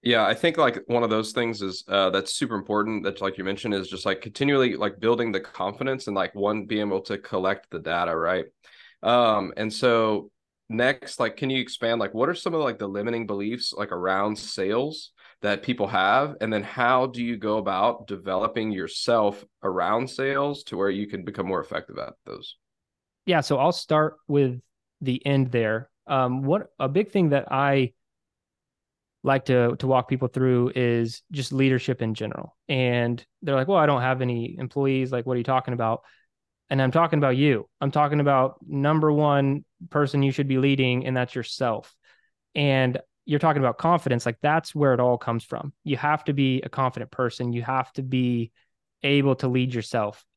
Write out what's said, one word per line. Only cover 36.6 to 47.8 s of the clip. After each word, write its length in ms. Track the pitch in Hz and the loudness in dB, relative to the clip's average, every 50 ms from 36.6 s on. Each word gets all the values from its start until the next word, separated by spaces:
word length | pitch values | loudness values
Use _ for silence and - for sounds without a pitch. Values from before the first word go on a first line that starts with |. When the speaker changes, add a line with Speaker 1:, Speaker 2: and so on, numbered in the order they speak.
| _ _ | _ _
Speaker 2:
And 120 | 143 135 131 | 0 2 2
I'm 80 | 131 | 4
talking 300 | 123 160 165 160 160 151 | 4 2 2 4 2 2
about 160 | 143 135 127 | 2 2 4
you. 320 | 131 143 151 131 107 - _ _ _ | 4 4 4 4 2 0 _ _ _
I'm 120 | 143 139 - | -4 0 2
talking 260 | 151 151 143 147 151 | 2 2 4 4 2
about 380 | 143 143 139 131 131 135 - - - | 4 4 4 4 4 2 0 -6 -14
number 460 | - 147 139 139 147 156 160 156 156 147 | -8 -4 0 2 2 2 4 4 4 4
one 520 | 147 151 147 143 139 139 139 139 147 - _ _ _ 175 170 | 4 4 4 4 4 2 2 0 -2 -4 _ _ _ -20 -4
person 340 | - 147 147 139 - 143 139 | 0 0 0 2 2 2 2
you 80 | 139 127 | 2 2
should 160 | - 143 139 | 0 0 0
be 100 | 135 131 | 0 2
leading, 480 | 131 139 139 135 131 127 123 123 131 | 4 2 4 4 2 2 2 0 -2
and 100 | 127 131 | -2 -2
that's 200 | 127 123 123 - | -2 -2 -2 -4
yourself. 580 | 131 113 - - - 135 120 110 101 - - _ _ _ _ _ _ _ _ _ _ _ _ _ | -8 -8 -8 -6 -4 -2 -2 -2 -4 -6 -14 _ _ _ _ _ _ _ _ _ _ _ _ _
And 420 | - 143 143 135 131 131 127 123 - - _ _ _ _ | 0 2 4 4 4 2 2 0 -4 -8 _ _ _ _
you're 140 | - 147 143 | -2 -2 2
talking 240 | 170 165 151 143 135 | 2 2 2 4 2
about 160 | 123 113 - | 0 0 0
confidence. 480 | - 160 175 165 - 143 127 120 - | 2 2 2 2 2 0 -2 0 0
Like, 120 | 120 117 _ - | -4 -6 _ 0
that's 320 | 147 151 165 156 - - | 2 2 2 -2 -4 -2
where 180 | 151 147 139 127 | 2 4 4 4
it 60 | 117 | 4
all 200 | 123 123 123 120 | 4 2 2 0
comes 260 | - - 117 113 - | 0 -4 -4 -4 -4
from. 280 | _ 123 - - 143 - _ _ | _ -10 -8 -8 -10 -14 _ _
You 120 | - 139 127 | -4 -4 -2
have 260 | - 147 151 151 - | 0 0 0 0 0
to 80 | - 143 | -2 0
be 280 | 139 139 131 131 131 - | 2 2 2 2 0 -4
a 60 | - | -6
confident 440 | - - 135 127 - - 117 - - | -4 -2 -2 -2 -2 -6 -12 -10 -4
person. 400 | - 127 120 - - 127 120 120 | -2 -2 -2 -2 -4 -6 -4 -4
You 100 | 120 113 | -4 -4
have 300 | 120 131 131 | -2 -2 -2